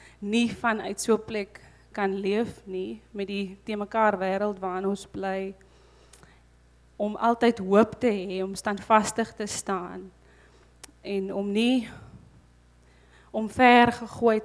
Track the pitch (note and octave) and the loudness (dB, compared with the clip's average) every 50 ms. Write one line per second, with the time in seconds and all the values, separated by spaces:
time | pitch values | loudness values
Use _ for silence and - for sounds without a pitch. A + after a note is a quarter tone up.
0 | - - - _ G#3 G3+ G#3+ A#3 A#3+ A3+ - - - A#3 A3 G#3+ - - G#3 - | -20 -20 -16 _ -6 0 2 2 2 2 0 -2 -2 0 0 0 -4 -6 -8 -4
1 | - - A3 G#3+ A3 - A3+ G#3+ G3+ - - - - - - _ _ _ - - | 0 0 0 0 0 -4 -6 -6 -6 -8 -12 -20 -20 -20 -20 _ _ _ -6 -2
2 | G3+ G3 F#3+ G3 G3+ F#3+ G3+ G#3+ A#3 A3+ - - - G3+ F#3 F#3 F#3 G#3+ A3+ A3 | -2 -2 -2 -2 -2 0 0 0 -2 -2 -6 -12 -14 -10 -8 -8 -8 -8 -10 -14
3 | - _ - G3+ G3 F#3+ G3+ G3+ G3 F#3 F#3+ - _ - G#3+ G#3 G#3 G3+ - A3+ | -16 _ -10 -8 -8 -6 -4 -4 -6 -6 -8 -12 _ -8 -6 -6 -6 -4 0 2
4 | A3 G#3+ G3+ F#3 F#3 F#3+ F#3+ G3 G#3 G#3 G#3 F#3+ G3 F#3 F3+ F#3 G3 F#3+ G3+ G3 | 4 4 4 2 0 -2 0 0 -2 -2 -4 -4 -6 -6 -4 -2 -2 -2 -2 -4
5 | - - - G3+ F#3+ G3 F#3+ F#3+ F#3+ F#3+ F#3+ - - _ _ _ _ _ _ _ | -6 -12 -10 -8 -6 -4 -4 -4 -6 -8 -10 -14 -20 _ _ _ _ _ _ _
6 | _ _ - - - - _ _ _ _ _ _ _ _ _ _ _ _ _ - | _ _ -20 -20 -20 -20 _ _ _ _ _ _ _ _ _ _ _ _ _ -6
7 | G#3 G#3 G#3 - - A#3 A#3+ A#3 A#3+ A#3 A#3 A#3 F#3+ F#3 G3 G#3 A3 G#3+ - - | -6 -4 -4 0 0 0 2 2 2 2 2 0 0 4 6 6 6 4 2 -2
8 | - A#3+ G#3 G3+ F3+ G3+ F#3 F#3+ F#3+ F#3+ G3 F3+ - G#3+ G3+ G3 - - A3+ G#3+ | 0 0 0 0 -4 -6 -6 -6 -6 -6 -8 -6 -6 -6 -6 -6 2 4 4 6
9 | G3+ G3+ - - A3+ A3 - - G#3+ G#3 - - - - G3 F#3 F3 E3+ F3 F#3 | 6 2 -2 -4 -4 -4 -6 -8 -8 -8 -8 -8 -4 -4 -4 -4 -4 -8 -10 -14
10 | F#3+ F#3 - _ _ _ _ - - _ _ _ _ _ _ _ - - _ _ | -14 -16 -20 _ _ _ _ -20 -20 _ _ _ _ _ _ _ -20 -20 _ _
11 | - - G3+ G3 F#3+ G3 - G3 G3+ G3+ G3+ G#3+ A#3 A#3+ C4 C4 A3 - - - | -8 -4 -4 -2 -2 -2 -4 -4 -4 0 0 2 2 4 2 2 0 -4 -10 -18
12 | - - - - - - - - _ _ _ _ _ _ _ _ _ _ _ _ | -20 -20 -20 -20 -20 -20 -20 -20 _ _ _ _ _ _ _ _ _ _ _ _
13 | _ _ _ - - _ - A3 A3 G#3 - - B3+ B3 A#3+ A#3+ A#3+ A#3+ A#3 - | _ _ _ -20 -20 _ -6 -6 -6 -4 2 6 8 8 10 8 8 6 4 -2
14 | A#3 G#3+ - - A#3 A3+ A3 A3 G#3+ | -8 -14 -6 0 2 2 2 2 -2